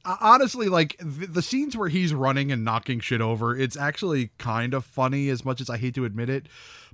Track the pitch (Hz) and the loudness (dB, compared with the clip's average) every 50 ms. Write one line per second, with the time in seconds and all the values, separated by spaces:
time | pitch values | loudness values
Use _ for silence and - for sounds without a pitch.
0 | - 185 185 - 226 214 240 262 269 220 - 247 220 196 180 165 160 147 - - | -8 -6 -4 4 8 8 8 8 6 4 0 -2 -2 2 4 2 2 2 -2 -8
1 | 180 151 135 147 185 185 156 175 156 - 247 269 294 294 240 226 202 170 147 185 | -10 -10 -10 -10 -8 -4 -2 -2 -2 0 0 -2 0 -2 -2 -4 -2 0 0 2
2 | 180 165 151 135 131 135 131 139 139 143 135 117 110 113 110 117 - - 127 117 | 2 2 2 2 2 2 2 2 0 0 0 0 0 0 0 -2 -2 -2 -4 -4
3 | - - 127 113 113 113 117 107 117 117 120 131 135 127 - 147 143 147 147 - | -2 -2 0 0 2 0 0 0 0 -2 0 0 -2 -2 -2 -2 -2 -2 -2 -2
4 | 208 180 151 135 120 104 _ - - 120 110 117 117 127 139 135 120 - - 139 | -2 0 0 0 -2 -2 _ -8 -6 -4 -2 -2 -2 -2 -2 -4 -4 -4 -2 0
5 | 127 127 135 139 139 139 131 113 113 131 131 120 131 - 117 110 120 127 120 131 | 0 0 0 0 0 0 -2 -2 -2 -4 -4 -4 -6 -6 -6 -4 -4 -4 -2 -2
6 | 127 117 101 113 117 120 135 139 - - - - - - - - - - | -4 -4 -4 -4 -4 -2 -4 -4 -6 -10 -20 -20 -20 -20 -20 -20 -20 -20